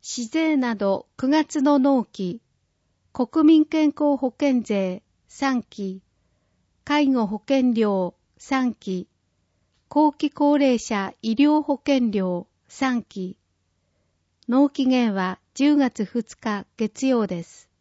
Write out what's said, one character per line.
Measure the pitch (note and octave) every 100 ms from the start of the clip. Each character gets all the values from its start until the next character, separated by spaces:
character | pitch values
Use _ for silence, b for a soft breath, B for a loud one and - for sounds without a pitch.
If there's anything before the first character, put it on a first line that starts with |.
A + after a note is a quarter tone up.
| -
市 | - A3+
税 | D#4+ D#4+ D4+
な | B3
ど | A3 G3 G3 - _
九 | C4
月 | D4+ D4+ D#4
の | C4+ C#4+
納 | C4 C4+
期。 | G#3 - F#3 A3+ _ _ _ _ _ _ _
国 | - B3 D#4+ D#4
民 | D#4+
健 | D4+ D#4+ D4+
康 | - D4 C#4
保 | C4 -
険 | C#4+ B3+
税、 | G#3+ G#3 F#3+ F3+ _ _ _
三 | - C#4 B3+
期。 | - - G3 F#3+ _ _ _ _ _ _ _ _
介 | - D4 C#4+
護 | B3+ G#3+
保 | G#3
険 | - C4+ B3+
料、 | A3+ G#3+ G3 F3+ - _ _
三 | - C4+ B3+
期。 | A3 - F#3 F#3+ _ _ _ _ _ _ _ _
後 | D4 D4+
期 | C#4+ D4+
高 | - C#4+ D4
齢 | C#4 A#3+
者 | - G#3+ G3 -
医 | A3
療 | A3+ D4 D4+
保 | D4 C4+
険 | - C#4 A#3+
料、 | G3+ F#3 F3+ - _ _
三 | - C4 B3
期。 | - - F3+ - _ _ _ _ _ _ _ _ _ _ -
納 | B3 C#4+
期 | -
限 | C4 B3+ A#3+
は | G3 F#3 F#3 _
十 | - C#4
月 | D4 C4 -
二 | G#3 A#3+ A3 -
日 | - G#3 - _
月 | G#3+ - C4+
曜 | B3 G#3
で | F3
す。 | E3+ - _ _